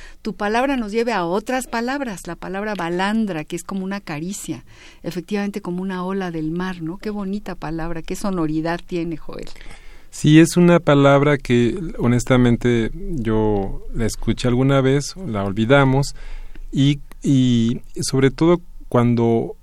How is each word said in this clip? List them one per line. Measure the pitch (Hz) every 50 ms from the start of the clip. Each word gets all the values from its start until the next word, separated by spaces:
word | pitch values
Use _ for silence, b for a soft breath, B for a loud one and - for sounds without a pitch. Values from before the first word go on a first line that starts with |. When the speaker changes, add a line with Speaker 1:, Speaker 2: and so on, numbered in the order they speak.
| B B B B
Speaker 1:
"Tu | - 220 190
palabra | - 208 202 220 233 262 277 277
nos | 254 220 202 202
lleve | 226 233 240
a | 226 190 175
otras | 170 180 208 208 - 254 262 247
palabras", | - - 226 233 247 269 285 277 240 190 175 -
la | 175 170
palabra | - - 175 185 196 208 214 208
balandra, | 185 170 165 175 180 190 202 214 226 220 196 170 156 156
que | - 175
es | 170 -
como | - 196 196 185
una | 190 202 202
caricia, | - - 156 147 160 185 202 - - 180 147 123 - b b b b b b b b
efectivamente | 170 160 180 165 - 202 202 202 202 202 208
como | 202 180 175 180
una | 190 196 185 180 180
ola | 185 196 196 190 180
del | 165 160 156 156
mar, | 165 175 185 185 185 175
¿no? | 160 160 175
Qué | - - 214
bonita | 208 208 196 190 196 208 - 196 196
palabra, | - - 151 160 165 160 170 165 160 -
qué | - 185
sonoridad | 180 - 202 190 180 160 156 156 160 156 165 170 170 -
tiene, | - 180 170 165 170 160
Joel. | 147 - - - - - - - B B B B B B B B B B B
Speaker 2:
Sí, | - - - 151 151 156
es | 165 165 -
una | 175 175 175 175 170
palabra | - 160 147 143 139 139 139 139 143 147 147
que | 139 135 - 120 120 120 113 98 101 - - - -
honestamente | - 120 123 120 117 - 131 123 123 123 117 117 - 123 120 117 110 110 - 165 196 196
yo | 170 135 110 110 110 110 110 107 104 101 98 107 120 - - - -
la | - 113
escuché | 110 - - - 120 107 - -
alguna | 123 120 123 131 139 139 135
vez, | 131 131 135 147 139 - -
la | 185 196 - 110 101 98
olvidamos, | 101 95 107 113 113 139 143 139 131 131 135 139 - - b b b b b b b b b b -
y, | - 147 135 139 147 139 - - - -
y | - 175 139 131 127 127 120 117 113 113 127 - - - - -
sobre | - - - 131 135 135
todo | 131 - 160 170 175 170 - - - - -
cuando | - - 123 120 120 120 117 117 117 117 113 131 - - -